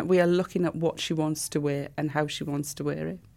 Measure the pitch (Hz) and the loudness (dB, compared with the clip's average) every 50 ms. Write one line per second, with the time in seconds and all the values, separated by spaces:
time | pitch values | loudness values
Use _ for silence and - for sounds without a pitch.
0 | - 175 185 180 175 175 175 180 185 - - 185 180 160 - 160 165 160 - - | 4 4 6 6 6 6 4 2 2 0 0 0 0 0 0 0 0 0 0 -2
1 | - - 170 156 156 156 156 151 - - - 156 147 147 139 143 139 143 - - | -4 -2 0 0 0 0 0 -2 -4 -2 -2 0 0 0 -2 -2 -4 -6 -4 -4
2 | 147 151 143 151 151 147 - - 147 147 143 143 147 - - - 147 147 143 156 | -4 0 0 0 0 0 -2 -6 -4 -4 -4 -4 -4 -6 -8 -4 -4 -4 -2 -2
3 | 156 160 190 180 - - - | -4 -6 -6 -8 -14 -20 -20